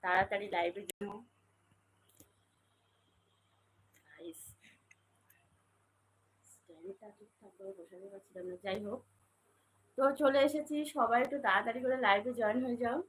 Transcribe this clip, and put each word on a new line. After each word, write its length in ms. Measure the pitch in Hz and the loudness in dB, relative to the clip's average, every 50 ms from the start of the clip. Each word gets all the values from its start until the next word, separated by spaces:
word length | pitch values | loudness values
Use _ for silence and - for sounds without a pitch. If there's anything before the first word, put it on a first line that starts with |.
| - | 0
তাড়াতাড়ি 440 | 185 180 185 196 196 208 202 202 202 185 | 2 2 2 2 2 0 -6 -4 -4 -2
লাইভে 260 | 175 170 175 175 196 202 - | -2 -2 -2 -4 -6 -14 -14
জয়েন 180 | - _ 208 202 | -12 _ -10 -10
হও। 100 | 202 214 240 _ _ _ _ _ _ _ _ _ _ _ _ _ _ _ _ _ _ _ - _ _ _ _ _ _ _ _ _ _ _ _ _ _ _ _ _ _ _ _ _ _ _ _ _ _ _ _ _ _ _ _ _ _ _ _ _ | -10 -12 -18 _ _ _ _ _ _ _ _ _ _ _ _ _ _ _ _ _ _ _ -20 _ _ _ _ _ _ _ _ _ _ _ _ _ _ _ _ _ _ _ _ _ _ _ _ _ _ _ _ _ _ _ _ _ _ _ _ _
গাইস, 340 | - - 165 175 165 - - - - _ _ - _ _ _ _ - _ _ _ _ _ _ _ - _ _ _ _ _ _ _ _ _ _ _ _ _ _ _ _ _ _ _ _ _ _ - | -20 -16 -16 -14 -14 -14 -18 -20 -20 _ _ -20 _ _ _ _ -20 _ _ _ _ _ _ _ -20 _ _ _ _ _ _ _ _ _ _ _ _ _ _ _ _ _ _ _ _ _ _ -20
স্ট্যান্ডটা 560 | - - _ _ 170 160 165 190 196 196 214 214 202 208 | -20 -20 _ _ -20 -16 -14 -14 -14 -14 -16 -20 -20 _
ঠিকঠাক 340 | 214 214 _ _ 214 196 - _ | -20 -20 _ _ -20 -20 -20 _
করে 140 | 196 196 196 185 | -14 -14 -14 -14
বসাতে 300 | 170 175 185 180 190 196 202 | -16 -18 -18 -18 -18 -16 -18
পারছিলাম 320 | 196 190 _ _ 190 180 185 | -18 -20 _ _ -12 -10 -10
না, 60 | 180 180 - | -10 -8 -6
যাই 140 | 196 190 208 208 | -6 -6 -4 -4
হোক। 160 | 202 220 254 - _ _ _ _ _ _ _ _ _ _ _ _ _ _ _ _ _ _ - | -6 -8 -10 -12 _ _ _ _ _ _ _ _ _ _ _ _ _ _ _ _ _ _ 2
তো 60 | 269 277 277 277 | 2 2 2 4
চলে 180 | 302 269 269 285 277 294 | 4 4 6 6 4 4
এসেছি, 280 | 294 311 294 - 302 294 302 294 - | 4 0 -4 -2 -4 -4 -4 -4 0
সবাই 240 | 302 240 226 233 240 254 | 0 2 4 4 4 4
একটু 120 | - - 277 233 | 2 0 -2 2
তাড়াতাড়ি 340 | 220 190 196 214 233 226 247 254 | 4 4 4 4 2 -4 -2 0
করে 120 | 254 262 262 247 208 | 0 0 2 4 4
লাইভে 240 | 196 208 208 247 247 240 | 4 4 4 -2 -2 0
জয়েন 180 | 226 208 214 247 254 | 0 2 2 0 0
হয়ে 160 | 262 240 233 240 | -2 -2 -2 0
যাও। 140 | 233 240 311 370 | -2 -2 -2 -4